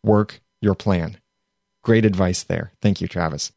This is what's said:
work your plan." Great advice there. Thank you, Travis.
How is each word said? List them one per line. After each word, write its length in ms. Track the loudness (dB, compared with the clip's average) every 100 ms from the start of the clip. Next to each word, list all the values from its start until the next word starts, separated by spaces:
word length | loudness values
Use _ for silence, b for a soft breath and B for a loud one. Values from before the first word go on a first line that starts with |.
work 380 | 4 2 2 -8 _ _
your 120 | -2
plan." 440 | 0 0 -2 -2 -12 _ _ _ _ _ _
Great 220 | 2 4 4
advice 360 | 2 0 -2
there. 300 | -6 -8 -8 _
Thank 200 | -2 0
you, 60 | -6
Travis. 440 | -4 -4 -6 -12